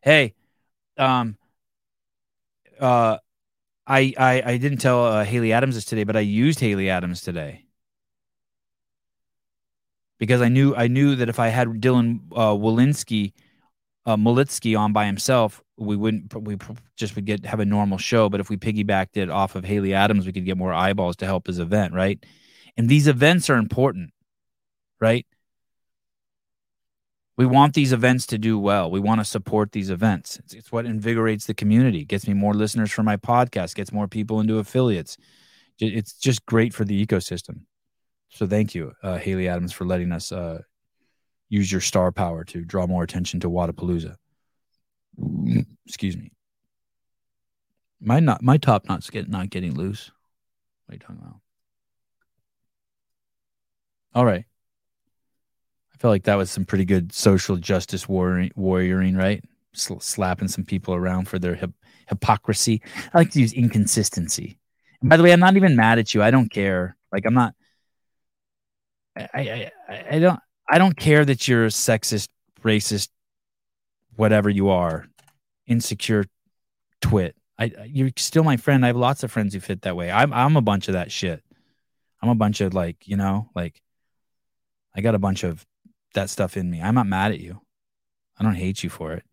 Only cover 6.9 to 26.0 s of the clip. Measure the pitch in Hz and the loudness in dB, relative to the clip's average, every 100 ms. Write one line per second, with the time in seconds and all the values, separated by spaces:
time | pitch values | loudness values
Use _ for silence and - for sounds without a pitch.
6.9 | 92 87 87 - 85 76 82 _ _ _ | -2 -4 -8 -8 -10 -10 -14 _ _ _
7.9 | _ _ _ _ _ _ _ _ _ _ | _ _ _ _ _ _ _ _ _ _
8.9 | _ _ _ _ _ _ _ _ _ _ | _ _ _ _ _ _ _ _ _ _
9.9 | _ _ _ 113 123 120 123 139 127 117 | _ _ _ 0 2 4 4 4 2 0
10.9 | 127 143 135 117 113 117 117 123 113 123 | 2 2 2 -2 0 0 0 -2 0 2
11.9 | 127 117 117 - - 110 104 110 113 131 | 4 2 -2 -6 0 0 2 0 2 2
12.9 | 147 - 110 98 - _ _ _ _ _ | 2 -4 -4 -4 -8 _ _ _ _ _
13.9 | _ - 110 107 120 139 - 117 110 107 | _ -2 2 2 2 0 -2 -2 0 2
14.9 | 107 104 98 - 127 107 - _ _ 107 | 0 0 -2 0 2 2 -4 _ _ -6
15.9 | 104 110 110 98 117 107 101 - 110 _ | -2 -2 -2 -6 -14 -10 -10 -12 -18 _
16.9 | - 107 104 98 104 - 107 101 104 101 | -10 -10 -8 -6 -6 -6 -4 0 0 0
17.9 | 95 - 120 107 98 95 101 113 107 101 | -2 0 2 2 0 -6 -6 -4 -4 -2
18.9 | 98 92 - 95 85 98 95 92 104 98 | -2 -2 -4 -4 -2 -2 -4 -4 -2 0
19.9 | 98 101 104 92 92 92 92 92 85 92 | 2 2 2 0 -6 -4 -4 -2 0 0
20.9 | 101 90 87 92 95 - 90 85 104 92 | 0 -2 -4 -4 -4 -4 -6 -2 0 -2
21.9 | 87 95 101 - _ _ _ - - 117 | -2 -2 -2 -10 _ _ _ -18 -2 4
22.9 | 147 147 131 147 180 - 131 107 - 135 | 4 4 4 4 4 2 0 0 0 0
23.9 | 92 85 _ _ _ _ _ _ _ _ | -2 -12 _ _ _ _ _ _ _ _
24.9 | _ 110 120 - _ _ _ _ _ _ | _ 0 0 -4 _ _ _ _ _ _
25.9 | _ | _